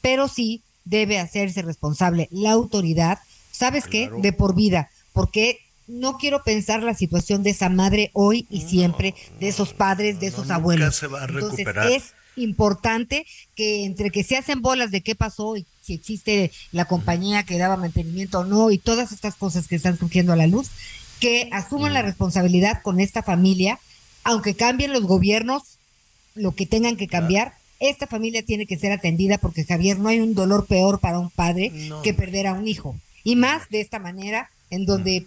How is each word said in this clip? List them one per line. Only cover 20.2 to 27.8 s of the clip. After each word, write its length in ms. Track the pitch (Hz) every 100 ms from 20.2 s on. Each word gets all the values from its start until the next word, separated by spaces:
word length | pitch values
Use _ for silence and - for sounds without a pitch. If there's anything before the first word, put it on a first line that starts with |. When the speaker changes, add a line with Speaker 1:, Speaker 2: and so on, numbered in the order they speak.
| 180
Speaker 1:
a 40 | 165
la 100 | 160
luz, 220 | 208 277 - - - - -
que 300 | 247 240 240
asuman 400 | 196 - 285 294
Speaker 2:
Mm. 20 |
Speaker 1:
la 80 | 277
responsabilidad 800 | 202 180 190 185 180 180 202 -
con 180 | 208 180
esta 220 | 196 226
familia, 580 | 208 175 190 185 190 247 - - - -
aunque 320 | - 226 208
cambien 380 | 202 240 254 277
los 100 | 262
gobiernos, 720 | 190 190 190 220 233 277 - - _ _ _ _ _
lo 200 | 214 190
que 120 | -
tengan 300 | 190 220 233
que 120 | 208 196
Speaker 2:
Claro. 160 | 175
Speaker 1:
cambiar, 300 | 165 196 247 - _
esta 260 | _